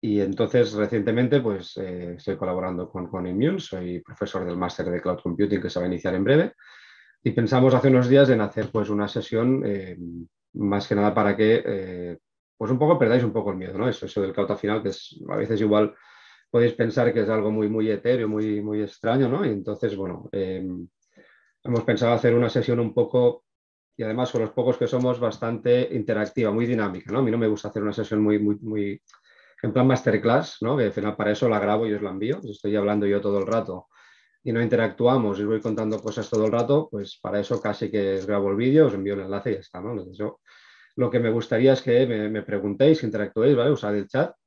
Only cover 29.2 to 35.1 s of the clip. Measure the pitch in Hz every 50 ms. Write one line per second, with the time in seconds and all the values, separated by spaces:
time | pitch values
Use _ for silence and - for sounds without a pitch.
29.2 | _ _ _ _ _ _ _ _ - 113 - 131 127 131 131 120 - 120 110 104
30.2 | - 117 156 - 160 - - - 107 117 143 143 117 101 - 107 101 104 104 -
31.2 | 107 104 104 104 127 120 110 104 101 104 104 110 113 110 104 101 104 98 92 95
32.2 | 104 117 147 196 196 117 104 - - 104 104 107 101 104 104 104 104 101 101 101
33.2 | 98 104 101 101 95 98 113 113 98 92 90 90 - _ _ _ - - _ _
34.2 | _ _ _ _ _ 127 113 113 120 110 123 120 113 107 95 - 117 120